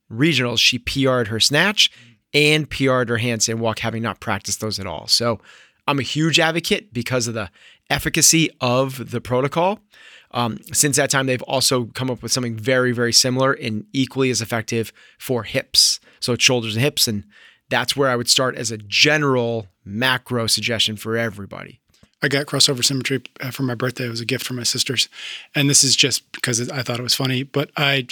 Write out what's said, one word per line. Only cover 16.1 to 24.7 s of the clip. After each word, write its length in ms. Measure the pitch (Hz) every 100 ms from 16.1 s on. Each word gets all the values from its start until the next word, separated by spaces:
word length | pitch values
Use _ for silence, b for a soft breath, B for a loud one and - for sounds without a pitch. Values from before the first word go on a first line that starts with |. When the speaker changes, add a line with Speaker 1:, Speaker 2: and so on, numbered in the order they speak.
| b
Speaker 1:
So 140 | -
it's 100 | 117
shoulders 320 | - 127 113 107
and 80 |
hips, 240 | 143 147 -
and 160 | 104 - b b b b
that's 260 | 123 123 135
where 140 | 135
I 60 | 123
would 140 | 113
start 260 | - 131 131
as 140 | 117
a 60 | 110
general 920 | 104 - 147 151 147 127 117 117 101 _
macro 600 | 98 104 131 127 - 123 113
suggestion 520 | - 110 110 - 107
for 200 | 110 113
everybody. 600 | 117 101 95 92 92 - _ _ b _
Speaker 2:
I 60 | 143
got 180 | 139 147
Crossover 380 | 135 - 127 117
Symmetry, 380 | 139 120 135 - -
uh, 80 | 131
for 140 | 120
my 100 | 131 117
birthday. 300 | 127 120 123
It 40 |
was 100 | 113
a 40 | 117
gift 200 | 127 -
from 120 | 127
my 60 |
sisters. 460 | 113